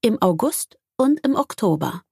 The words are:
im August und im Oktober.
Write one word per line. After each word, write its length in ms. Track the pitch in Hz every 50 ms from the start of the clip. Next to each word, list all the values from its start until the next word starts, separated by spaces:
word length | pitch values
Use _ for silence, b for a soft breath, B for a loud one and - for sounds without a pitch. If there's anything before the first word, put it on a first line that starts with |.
im 200 | - 233 220 -
August 560 | - 185 175 160 220 285 - - - _ _ _ _ _ _
und 240 | _ 262 269 294 311 -
im 100 | 262 269
Oktober. 680 | - 285 _ - - - 190 160 151 165 165 175 180 _ _